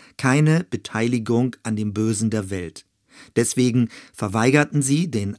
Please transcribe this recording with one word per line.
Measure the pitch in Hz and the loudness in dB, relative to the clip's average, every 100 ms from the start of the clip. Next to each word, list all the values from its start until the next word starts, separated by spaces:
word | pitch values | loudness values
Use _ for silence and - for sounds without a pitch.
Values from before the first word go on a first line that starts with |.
| - - | -20 -4
Keine | 131 139 156 160 180 | 0 2 4 2 0
Beteiligung | 110 - 110 117 123 110 117 127 - | -8 -8 -4 -2 -2 0 0 0 -4
an | 113 107 | -6 -4
dem | 107 | -4
Bösen | 101 110 107 110 | -2 -2 0 -2
der | 110 95 | -2 -4
Welt. | 95 85 - - _ _ - - - | -8 -8 -14 -20 _ _ -20 -4 0
Deswegen | 120 - 127 120 117 - - | 0 2 2 2 0 -2 -20
verweigerten | - 104 110 120 147 147 147 | -8 -4 2 4 4 2 0
sie | 131 147 175 | 0 0 0
den | 117 101 | -2 -4